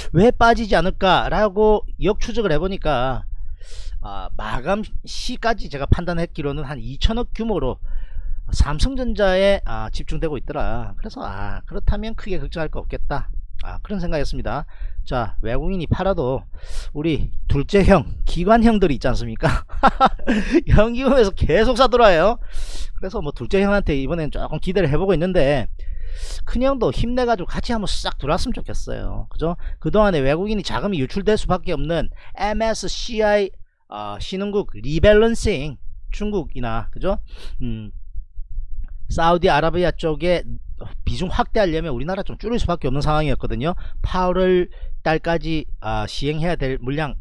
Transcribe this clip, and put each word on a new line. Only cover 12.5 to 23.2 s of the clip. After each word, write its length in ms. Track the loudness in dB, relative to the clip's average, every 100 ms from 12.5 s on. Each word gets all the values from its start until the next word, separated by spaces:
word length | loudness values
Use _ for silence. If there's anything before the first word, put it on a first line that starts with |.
| -4 -4
거 100 | -4
없겠다. 500 | -6 -2 0 0 -2 -4 -4 -4
아, 140 | -4 -4
그런 200 | -6 -4
생각이었습니다. 640 | -2 0 0 0 -2 -4 -6 -6 -6 -4 -2
자, 320 | -2 -2 0
외국인이 460 | 0 0 0 -2 0
팔아도 560 | 0 2 2 2 -2 -4 -12 -4 -4 -4
우리 400 | -2 0 2 2 2 2
둘째 360 | 2 4 6 8
형, 200 | 6 4 0 0
기관형들이 680 | 2 4 6 6 6 2 2
있지 120 | 0
않습니까? 580 | 0 -2 -2 0 0 -2 2 2 4 2 2
<laughs> 480 | 0 0 2 2 6
현기금에서 640 | 6 6 4 2 4 4
계속 460 | 2 2 4 4 6
사들어와요. 600 | 4 8 8 8 4 2 -2 -2 -2 -2 -2 -2
그래서 260 | -4 -4